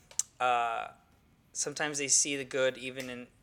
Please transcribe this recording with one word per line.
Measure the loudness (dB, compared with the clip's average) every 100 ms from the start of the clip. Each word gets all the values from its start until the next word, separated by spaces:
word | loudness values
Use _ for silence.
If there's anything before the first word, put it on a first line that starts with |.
| _ -6 -6 0
uh, | 2 4 2 -2 -6 -12 _ _ _ _ _
sometimes | -6 -6 -2 -4 -2
they | 2
see | 4 4 -2
the |
good | -2 2 2 0
even | -8 -8 -10
in, | -10 -14 _